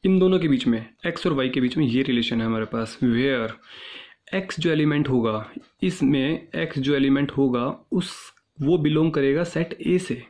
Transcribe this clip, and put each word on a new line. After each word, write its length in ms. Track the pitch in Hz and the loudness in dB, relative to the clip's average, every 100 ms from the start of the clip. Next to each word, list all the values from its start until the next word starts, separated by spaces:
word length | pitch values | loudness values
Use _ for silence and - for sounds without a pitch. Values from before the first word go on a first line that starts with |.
इन 140 | 190 185 | 4 4
दोनों 200 | 185 185 | 4 4
के 80 | 160 | 2
बीच 200 | 131 123 | 2 2
में, 180 | 113 110 _ 170 | 0 -4 _ -8
X 220 | 170 180 | -4 -2
और 60 | |
वाई 160 | 143 131 | 0 -2
के 120 | 131 | 0
बीच 160 | 123 143 | -2 0
में 80 | 139 | 0
ये 160 | 120 | 2
relation 400 | 135 120 117 117 | 0 0 0 -2
है 60 | 113 | -2
हमारे 180 | 113 110 | -2 -4
पास, 320 | 117 113 - | -4 -6 -2
where 480 | 127 117 135 131 113 - - - - - - - - | 0 2 2 0 -4 -8 -20 -20 -18 -18 -20 -20 -6
X 260 | 190 190 - | -6 -6 -4
जो 120 | 165 | 0
element 380 | 156 151 147 139 | 2 2 2 2
होगा, 420 | 127 113 107 107 - - _ | 0 0 -2 -8 -16 -20 _
इसमें 640 | 185 175 135 143 135 160 - 160 | -4 0 2 2 0 -2 -6 -6
X 240 | 160 139 | -4 -2
जो 160 | 135 143 | 0 2
element 360 | 135 139 143 | 4 2 2
होगा, 360 | 135 139 123 123 - _ | 0 0 2 -2 -6 _
उस, 240 | 185 185 - - _ _ - | -4 -4 -10 -20 _ _ -4
वो 160 | 143 175 | 0 2
belong 340 | 151 151 160 | 2 2 2
करेगा 320 | 156 139 143 | 2 2 2
set 340 | 175 151 170 - | 0 -2 -4 -4
ए 160 | - 180 | 0 0
से। 240 | 180 123 | 0 -8